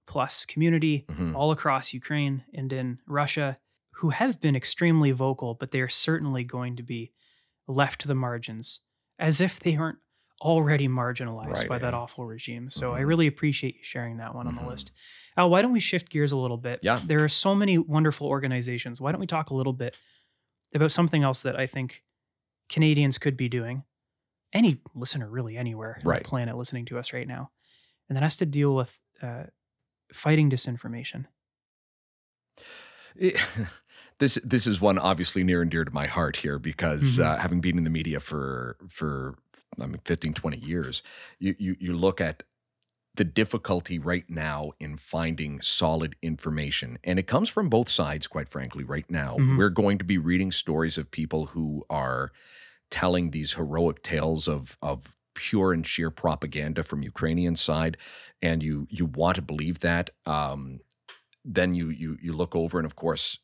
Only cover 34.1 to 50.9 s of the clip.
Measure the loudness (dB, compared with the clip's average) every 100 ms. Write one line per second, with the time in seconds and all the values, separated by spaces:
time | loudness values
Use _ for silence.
34.1 | _ 2 2 2 2 2 4 4 4 4
35.1 | 2 0 2 2 4 2 0 -2 -2 -2
36.1 | 0 -2 -2 -4 -4 -6 -2 -2 2 2
37.1 | 4 2 2 0 0 2 2 0 0 -2
38.1 | -4 -4 -6 -4 -6 -8 -12 -18 -6 -4
39.1 | -4 -6 -10 _ _ _ -10 -8 -8 -4
40.1 | -2 -2 -4 -4 -6 -4 -4 -4 -8 -12
41.1 | -18 -20 -4 -4 -2 -4 -4 -4 2 2
42.1 | 2 -2 -4 -14 _ _ _ _ _ _
43.1 | -2 0 2 0 -2 0 -2 -2 -4 -2
44.1 | -2 -4 -6 -4 -4 -6 -10 -12 -12 -6
45.1 | -4 -2 -2 -6 -4 0 2 2 2 -2
46.1 | -4 -6 -4 -4 -4 -2 -4 -6 -8 0
47.1 | 0 2 0 0 0 2 2 2 0 0
48.1 | -4 -6 -8 -8 -8 -8 -8 -6 -6 -4
49.1 | -4 -2 2 4 6 4 4 4 2 2
50.1 | 2 4 2 2 -2 0 0 0